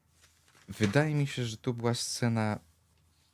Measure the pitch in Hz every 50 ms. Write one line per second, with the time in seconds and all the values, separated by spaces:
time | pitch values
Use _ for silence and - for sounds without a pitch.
0 | _ _ _ _ - - _ _ _ _ _ - - - 98 - 107 101 101 143
1 | 156 156 151 147 143 139 - 127 123 113 110 - - 131 117 117 117 117 117 -
2 | - - - - 123 117 113 113 110 107 104 - - _ _ _ _ _ _ _
3 | _ _ _ _ _ _